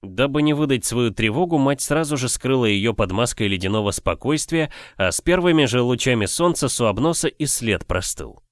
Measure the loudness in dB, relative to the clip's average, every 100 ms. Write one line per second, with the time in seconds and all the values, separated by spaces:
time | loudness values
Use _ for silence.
0 | -14 -2 0 2 2 2 2 0 0 0
1 | -2 0 -2 0 0 2 2 0 0 -2
2 | 0 -2 -2 -4 0 2 2 2 0 0
3 | -2 0 -2 0 -2 0 0 0 0 -2
4 | -4 -4 -2 -2 -2 -2 -2 -6 -20 -2
5 | -2 0 0 2 4 4 4 2 0 0
6 | 0 0 0 0 0 2 -2 0 0 2
7 | 0 0 -2 -4 -4 -2 0 -2 -2 -4
8 | -4 -8 -12 -16 _